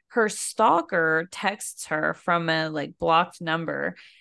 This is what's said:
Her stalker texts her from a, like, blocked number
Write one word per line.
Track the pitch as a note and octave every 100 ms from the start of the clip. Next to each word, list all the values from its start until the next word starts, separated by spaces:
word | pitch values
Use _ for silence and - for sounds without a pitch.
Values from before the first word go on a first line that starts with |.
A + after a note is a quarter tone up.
| _
Her | - G#3+
stalker | - - - A3 E4 E4 F3+ D#3+ D#3+ F3+
texts | - G3+ G#3 - - -
her | D#3 D#3
from | D#3+ - E3+ E3
a, | D#3+ D#3+
like, | D3+ C#3+ -
blocked | E3+ E3 F3 -
number | E3+ E3 D#3+ C#3+ D#3+ F#3 - -